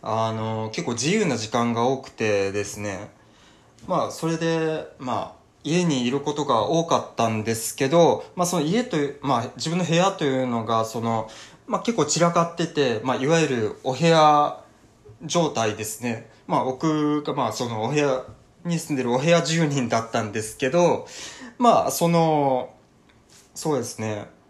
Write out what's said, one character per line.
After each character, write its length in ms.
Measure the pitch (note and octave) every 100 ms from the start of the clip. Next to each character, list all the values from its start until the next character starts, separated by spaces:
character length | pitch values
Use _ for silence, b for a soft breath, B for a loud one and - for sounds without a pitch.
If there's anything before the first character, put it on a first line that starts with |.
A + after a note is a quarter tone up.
あ 300 | G#2+ A2 A2
の、 380 | A2 A2 A2 A2
結 140 | - E3+
構 60 |
自 180 | A#2 D3
由 160 | G#3+ F#3+
な 100 | A#2
時 120 | G#2+
間 240 | B2 A#2+
が 120 | A#2
多 140 | A#2+ C3+
く 120 | -
て 420 | - A2 G2+ G2
で 120 | G2+
す 140 | G#2 G#2+
ね。 320 | G#2 F#2 G#2 - b b b b b - -
ま 200 | F3 C3
あ、 40 |
そ 180 | - D#3+
れ 80 | D#3+
で、 500 | E3 E3 D#3+ D#3 - -
ま 360 | B2+ A2 - -
あ、 60 | _ _
家 200 | C#3+ E3+
に 220 | F3 C3+ A#2+
い 40 |
る 100 | C3+
こ 120 | C#3+
と 120 | D3
が 180 | C#3 A#2 G#2
多 180 | C3 -
か 140 | C3
っ 140 | - -
た 120 | A#2
ん 160 | A2
で 100 | G#2+
す 220 | A2 - -
け 120 | C3+
ど、 360 | E3 D#3+ A#2 -
ま 100 | -
あ、 20 | F3
そ 100 | F3+
の 60 |
家 200 | D3 G#3+
と 140 | A#3+ E3
い 80 | C#3
う、 80 | -
ま 160 | C3+ B2
あ、 120 | A#2 -
自 120 | D#3+
分 100 | F3
の 60 |
部 100 | F3
屋 160 | E3+ F#3+
と 140 | F#3+
い 180 | D3 C3
う 40 | B2+
の 180 | A#2
が、 200 | A2 A2+
そ 160 | A2+ A#2+
の、 280 | A#2 A2+ A2 B B B -
ま 120 | G#3
あ、 40 |
結 140 | - A#3
構 100 | A3
散 140 | D#3
ら 120 | E3+
か 120 | F3
っ 120 | E3+ -
て 100 | E3
て、 340 | - C3+ A2
ま 100 | B2
あ、 20 | B2
い 100 | C3
わ 140 | E3
ゆ 80 | D3+
る 320 | B2 G#2+ -
お 80 | C3
部 120 | B2
屋 560 | E3 D#3+ D3+ D3 D3 - - _ _ _ - -
状 280 | D#3+ F3 D#3
態 240 | - A2 G2+
で 80 |
す 180 | G#2+ -
ね。 280 | A#2+ A2+ - b -
ま 100 | D#3
あ、 60 |
僕 580 | A#2+ C3 D#3+ D#3 D3 D3
が、 120 | D3
ま 140 | C#3+ A#2+
あ、 40 |
そ 160 | G#2+ A#2+
の 160 | A2+
お 40 | A2
部 60 | D3
屋 280 | C#3+ C3 - - _ _
に 140 | F3+ E3+
住 160 | -
ん 20 | C#3
で 60 |
る 80 | A#2+
お 60 | B2
部 80 | D3+
屋 160 | E3+
住 240 | D#3+ E3 D#3
人 220 | C#3 A#2
だ 140 | A2+
っ 80 | -
た 120 | A#2+
ん 100 | G#2+
で 80 | G#2+
す 140 | G#2 -
け 140 | C3
ど、 360 | E3+ F3 A2 - B B B B -
ま 280 | B3 D3+ G#2+
あ、 40 |
そ 160 | - E3+
の、 640 | E3+ E3 D3+ C#3 B2+ - - _ _ _ _ _ - _
そ 200 | - -
う 20 | C#3+
で 80 |
す 160 | A#2 -
ね。 260 | A2 G#2 - -